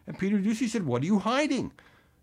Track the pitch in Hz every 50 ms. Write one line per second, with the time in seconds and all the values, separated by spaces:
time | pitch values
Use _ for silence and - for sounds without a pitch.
0 | _ - 156 - 185 196 214 202 185 220 226 220 262 214 - 233 180 139 120 120
1 | 135 175 220 202 180 214 247 277 302 285 285 226 143 - - - - - - -
2 | _ _ _ _